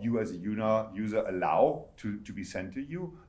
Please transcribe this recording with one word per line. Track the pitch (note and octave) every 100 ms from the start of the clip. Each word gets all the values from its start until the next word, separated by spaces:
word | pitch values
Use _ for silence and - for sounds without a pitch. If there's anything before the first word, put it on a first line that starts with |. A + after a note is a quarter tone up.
you | A2+ A#2
as | G2
a | F2+
una-, | G2 G#2+ A2 A2 A2
user | F#2+ G#2+ G#2+ G2
allow | F#2 E2 F2 C#3 - - -
to, | G#2+ G#2
to | -
be | G2
sent | F#2 F#2 F#2
to | C3
you, | C#3+ F3 F3 -